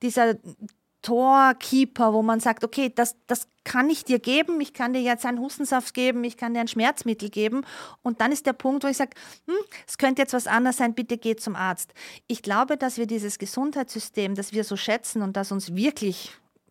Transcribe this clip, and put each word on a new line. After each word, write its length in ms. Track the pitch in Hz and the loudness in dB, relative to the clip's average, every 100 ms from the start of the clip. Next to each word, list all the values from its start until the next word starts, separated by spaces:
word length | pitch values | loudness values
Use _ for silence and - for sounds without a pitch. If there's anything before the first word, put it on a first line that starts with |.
dieser 340 | 247 240 233 214 175 - 208 _ _ _ | -2 4 4 2 -6 -16 -18 _ _ _
Torkeeper, 1080 | - 240 262 269 269 254 - 262 262 - 226 | 0 2 6 8 8 6 2 4 4 4 4
wo 100 | 220 | 4
man 180 | 220 226 | 2 2
sagt, 240 | 233 220 | 2 0
„Okay, 260 | 233 277 262 | -2 -2 -2
das, 220 | 240 233 - - | 0 0 -2 -4
das 180 | 240 - _ | -4 -6 _
kann 260 | - 254 277 | -4 0 2
ich 140 | 311 | 2
dir 140 | - 247 | 0 0
geben, 420 | - 277 320 330 | 2 2 2 0
ich 120 | 285 | -2
kann 200 | - 247 | -4 -2
dir 100 | 254 | 0
jetzt 220 | 247 240 | 0 0
einen 140 | 254 240 | -2 -4
Hustensaft 560 | 269 - 277 262 247 | -6 -4 0 0 0
geben, 300 | - 254 240 | 0 0 2
ich 120 | 240 - | -2 -4
kann 160 | 233 | -4
dir 80 | 233 | -2
ein 60 | 233 | -2
Schmerzmittel 640 | 226 240 302 233 220 208 | 2 0 0 -2 -4 -4
geben.“ 340 | 202 214 247 269 - - - | -2 0 -2 -6 -14 -18 -8
Und 180 | 247 226 | -6 0
dann 120 | 226 | 0
ist 120 | 285 | 2
der 100 | 277 | 0
Punkt, 280 | 254 262 277 | 0 0 0
wo 60 | 277 | 0
ich 80 | 262 | -2
sag, 180 | 269 - - - - | -4 -6 -20 -14 -4
„Hm, 80 | 381 415 - - | -4 -4 -12 -12
es 120 | - | 0
könnte 240 | 269 262 | 0 2
jetzt 100 | 269 | 0
was 160 | 254 226 | -2 0
anderes 300 | 226 254 247 | 2 2 2
sein, 160 | 240 | 0
bitte 220 | 226 240 240 | 0 -4 -2
geh 200 | 226 220 | -2 -2
zum 180 | - | -4
Arzt.“ 400 | 185 185 180 - - - - - | -4 -4 -4 -8 -14 -20 -16 -8
Ich 160 | 233 | -6
glaube, 340 | - 208 262 294 | -2 0 2 0
dass 200 | 262 240 | -2 -2
wir 80 | 226 | -4
dieses 320 | 226 208 - | -4 -4 -8
Gesundheitssystem, 960 | 196 - 277 285 247 220 - - 196 | -6 -4 -2 -2 -6 -8 -8 -4 -2
das 180 | 196 196 | -2 -4
wir 120 | 214 | -4
so 120 | 208 202 | -4 -4
schätzen 460 | - 233 - 226 | 0 -2 -2 -4
und 140 | 196 196 | -4 -4
das 160 | 196 | -4
uns 240 | 196 190 180 | -4 -4 0
wirklich 560 | 262 285 208 180 - - _ _ _ | 0 0 -4 -4 -10 -18 _ _ _